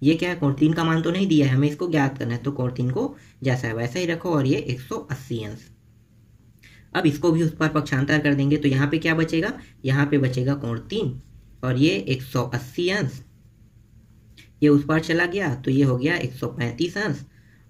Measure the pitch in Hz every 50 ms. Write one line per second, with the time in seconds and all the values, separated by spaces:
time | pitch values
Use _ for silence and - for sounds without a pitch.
0 | 131 143 165 165 180 180 175 170 151 139 135 143 151 156 160 165 165 165 160 165
1 | 160 175 170 185 196 190 160 151 139 131 127 131 143 147 147 - 180 175 160 151
2 | 139 135 135 - - 117 120 117 - - - - 127 123 123 - 127 123 131 202
3 | 254 285 - - - - - _ - 135 123 127 127 117 110 113 120 120 - 180
4 | 180 170 165 165 - 180 165 147 131 131 156 - - - 123 - - - 226 -
5 | - - 131 - - - 120 113 107 104 107 - - - - _ _ _ _ _
6 | _ _ _ _ _ _ - - _ - _ _ - - - - - - - -
7 | 180 156 139 147 - 175 160 165 170 156 - - 160 151 - 156 143 - - 131
8 | 139 - 156 151 143 147 143 139 139 139 147 151 147 143 131 131 143 143 151 160
9 | 160 165 160 160 160 160 - 160 175 214 254 - - - - - - 131 135 143
10 | 143 143 151 139 131 127 131 127 123 131 143 143 131 117 117 113 - - 190 220
11 | 208 139 123 - - - - - - - - - - 127 127 127 143 165 190 196
12 | 190 - 131 127 - - - 131 117 123 - 120 - - - - 175 180 190 208
13 | 175 127 - - - - - - _ - _ _ - - _ - - _ - -
14 | - - - - - - - - - - - - 151 147 147 143 143 139 156 160
15 | 160 - 165 165 175 175 175 202 190 156 123 127 - - 131 135 143 135 123 120
16 | 131 156 175 170 - 123 - - - 120 - - 120 120 113 120 165 175 165 202
17 | 214 202 143 - - - _ - - - - _ _